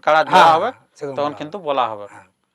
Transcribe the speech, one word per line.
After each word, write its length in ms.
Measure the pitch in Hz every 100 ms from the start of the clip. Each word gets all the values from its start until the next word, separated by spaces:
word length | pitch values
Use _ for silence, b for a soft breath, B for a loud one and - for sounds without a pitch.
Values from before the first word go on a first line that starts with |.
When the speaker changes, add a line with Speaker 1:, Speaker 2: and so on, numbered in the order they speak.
| -
Speaker 1:
কাড়া 140 | 156
Speaker 2:
হ্যাঁ, 100 | 147
Speaker 1:
জোড়া 160 | 180 170 160
হবে, 140 | 220
Speaker 2:
হ্যাঁ, 260 | - _ -
সেরকম 180 | 143 135
Speaker 1:
তখন 140 | 143
Speaker 2:
বলা 80 | 147
Speaker 1:
কিন্তু 180 | 151 202
Speaker 2:
হবে। 100 | 156
Speaker 1:
বলা 180 | 139 117
হবে। 140 | 107 101
Speaker 2:
হ্যাঁ। 140 | 101 _ _ _